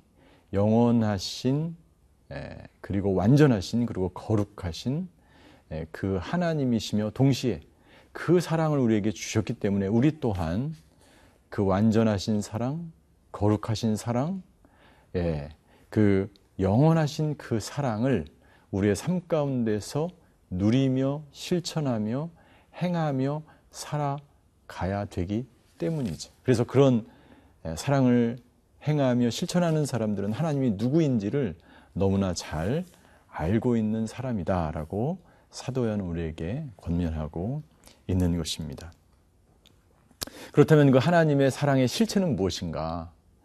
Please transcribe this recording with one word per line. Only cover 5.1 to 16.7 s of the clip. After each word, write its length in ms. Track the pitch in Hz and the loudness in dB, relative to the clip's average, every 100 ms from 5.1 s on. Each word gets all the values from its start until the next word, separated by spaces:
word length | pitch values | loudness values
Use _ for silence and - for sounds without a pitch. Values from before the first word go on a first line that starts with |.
| _ _ _ - - - | _ _ _ -20 -20 -12
에, 140 | 78 78 | -10 -10
그 280 | - 98 95 | -6 -2 -2
하나님이시며 880 | - 175 170 160 131 113 - 104 107 | -2 -2 -2 0 0 0 0 -2 -2
동시에 500 | - 139 127 127 82 - _ _ - - | 2 4 4 0 -4 -8 _ _ -20 -18
그 280 | - - 175 | -6 2 2
사랑을 380 | 165 160 156 147 | 2 0 2 2
우리에게 320 | 117 110 104 | 2 2 0
주셨기 440 | - - 113 101 | -4 -2 -2 -2
때문에 340 | 117 104 98 98 | -2 0 0 2
우리 320 | 117 147 151 | 4 2 2
또한 540 | 127 92 80 92 147 156 - _ _ - - _ - | -2 -2 -2 -2 -4 -8 -16 _ _ -20 -20 _ -10
그 160 | - | -2
완전하신 760 | 95 95 110 107 110 101 113 104 | 2 4 4 4 4 0 -2 -4
사랑, 520 | 101 110 123 160 165 - _ _ _ | -4 -6 -6 -6 -10 -18 _ _ _
거룩하신 640 | - 104 104 - 107 110 107 | -2 2 2 0 -2 -2 -2
사랑, 460 | 117 120 151 190 - _ _ _ - _ _ 90 | -2 -2 -2 -6 -12 _ _ _ -20 _ _ -4
예, 340 | 85 78 71 - _ _ - | -2 -4 -8 -16 _ _ -4
그 440 | 110 104 95 104 - _ - | 2 4 2 0 -8 _ -2
영원하신 800 | 95 | 2